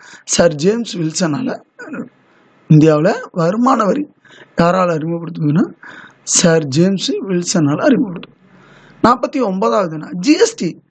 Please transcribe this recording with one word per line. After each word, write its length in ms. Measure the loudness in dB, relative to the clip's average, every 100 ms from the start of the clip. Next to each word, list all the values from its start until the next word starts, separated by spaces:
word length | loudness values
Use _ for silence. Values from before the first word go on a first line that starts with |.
| -20 -18
சர் 300 | -6 2 2
ஜேம்ஸ் 440 | 2 0 -2 -4 -6
வில்சனால. 640 | -6 -4 -4 -4 -6 -8 _ -20 -16 -14 -14 _ _ _ _ _ 2
இந்தியாவுல 440 | 6 6 4 2 -2 -6
வருமான 540 | -4 -2 0 2 2
வரி 240 | 0 -2 -4 _ _ -20 -10 0
யாரால் 320 | 2 2 0
அறிமுகப்படுத்தப்பட்டதுன்னா 880 | -2 -4 -6 -8 -4 0 0 0 -6 -20 -20 -20 _
சர் 440 | -4 0 2 2 0
ஜேம்ஸ் 460 | 0 2 0 -4
வில்சனால 680 | -6 -4 -4 -2 0 0 2
அறிமுகப்படுத்தப்பட்டது. 580 | 2 2 0 -6 -16 _ _ _ _ -20 -20 -2
நாற்பத்தி 400 | 0 0 -2 -2
ஒன்பதாவது 480 | -2 0 0 0 -2
வினா, 180 | -6 -10
ஜி 200 | -6 0
எஸ் 240 | 2 2 0
டி 260 | -8 -8 _